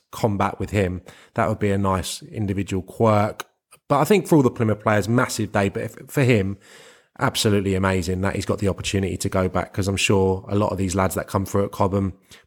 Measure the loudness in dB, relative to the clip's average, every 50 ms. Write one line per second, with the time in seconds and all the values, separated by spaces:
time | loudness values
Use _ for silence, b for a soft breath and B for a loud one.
0 | _ _ -4 -2 -2 0 0 0 -2 -2 -2 -6 -6 -2 0 0 0 0 -2 -6
1 | B B B B B B B -2 0 0 0 0 0 0 0 2 2 2 0 0
2 | -2 -6 -10 -12 -14 -10 -6 -4 -4 -2 -2 -4 -4 -4 -4 -6 -6 -6 -2 2
3 | 2 4 4 4 2 0 -4 -8 -14 -16 _ _ _ _ -20 _ _ 0 0 2
4 | 4 4 4 2 4 4 4 4 4 2 2 0 0 0 -2 0 0 2 2 2
5 | 2 2 2 0 0 0 -2 -4 -4 -2 0 0 0 0 -2 -4 -6 -8 -10 -14
6 | -18 -4 0 2 4 4 4 4 2 0 -4 B B B B B B B B B
7 | B B B -4 -4 -2 -2 0 2 2 2 2 2 0 0 2 2 2 2 0
8 | 0 -2 -2 -2 -2 -2 -2 -2 -2 -2 -2 0 -2 -2 -2 -2 -4 -2 -2 0
9 | 0 -2 -2 -4 -4 -2 0 0 0 0 0 -2 -4 -4 -4 -4 -2 -2 0 0
10 | 2 2 2 4 4 2 0 -2 -4 -4 -2 0 0 0 -2 -2 -2 0 0 0
11 | 0 0 0 -4 -4 -2 -2 -2 -2 0 -2 -2 -2 -2 0 0 0 2 2 0
12 | 0 -2 -4 B B B B B B